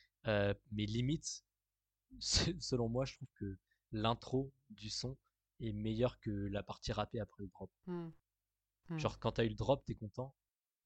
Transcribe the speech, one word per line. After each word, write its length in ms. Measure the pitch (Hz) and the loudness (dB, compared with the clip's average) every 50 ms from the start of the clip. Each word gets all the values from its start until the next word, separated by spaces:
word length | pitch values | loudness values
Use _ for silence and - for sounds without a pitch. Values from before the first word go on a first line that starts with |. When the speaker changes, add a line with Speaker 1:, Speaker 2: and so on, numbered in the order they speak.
| _ _ _ _ - | _ _ _ _ 0
Speaker 1:
Euh, 260 | 110 104 101 101 101 101 - _ - | 2 4 6 6 4 2 0 _ -6
mais 140 | 104 104 104 | -2 -2 0
limite, 580 | 101 113 120 123 139 165 160 - - - - - _ _ _ _ _ _ _ _ _ _ _ _ _ | 2 2 2 2 2 0 0 -2 -6 -8 -8 -12 _ _ _ _ _ _ _ _ _ _ _ _ _
<laughs> 100 | - - | -14 -6
se-, 400 | - - - - - 170 190 147 | 0 2 4 4 4 4 0 -2
selon 280 | - - 131 120 117 113 | -2 0 0 2 2 2
moi, 160 | 117 127 135 | 2 0 -2
je 80 | - - | -2 -6
trouve 140 | - 135 - _ | -10 -14 -16 _
que 220 | - 101 98 92 - _ _ _ _ _ _ | -8 -8 -8 -8 -10 _ _ _ _ _ _
l'intro 600 | 110 107 110 113 117 - - - 131 135 135 135 - _ _ - | -2 2 4 4 2 2 0 0 0 0 0 -2 -8 _ _ -20
du 200 | 107 104 107 107 | -14 -12 -8 -6
son 260 | - - - 127 135 - _ _ _ _ _ _ _ - | -6 -4 -4 -4 -6 -8 _ _ _ _ _ _ _ -6
est 120 | 113 110 | -4 -4
meilleure 480 | 104 104 107 110 110 113 123 120 - - | -2 0 0 0 4 4 4 2 2 -2
que 100 | - 113 | -4 -2
la 320 | 101 101 101 98 101 101 | 0 0 0 0 -2 -2
partie 300 | 95 - 101 - - - | -4 -4 -10 -6 -4 -2
rappée 280 | - 107 104 - - 104 | 0 0 -2 -2 -2 -4
après 240 | 196 - _ - 202 | -4 -6 _ -10 -12
le 40 | 185 | -12
drop. 240 | - - 196 - _ _ _ | -10 -12 -14 -14 _ _ _
Speaker 2:
Hmm. 240 | 185 175 175 170 165 - - _ _ _ _ _ _ _ _ _ _ _ _ _ - | -6 -6 -6 -6 -8 -12 -16 _ _ _ _ _ _ _ _ _ _ _ _ _ -6
Hmm. 100 | 165 156 | -4 -2
Speaker 1:
Genre, 200 | - 107 - - | -2 -2 -2 -2
quand 140 | - 113 | -2 0
t'as 120 | - - 117 | 2 2 2
eu 40 | 110 | 2
le 60 | 107 | 0
drop, 300 | 101 104 127 139 - - | 0 2 2 2 2 0
t'es 100 | - 113 | -4 -6
content. 420 | - 110 101 - 123 127 135 - _ _ _ _ _ _ _ _ _ _ | -6 -8 -8 -6 -8 -8 -8 -12 _ _ _ _ _ _ _ _ _ _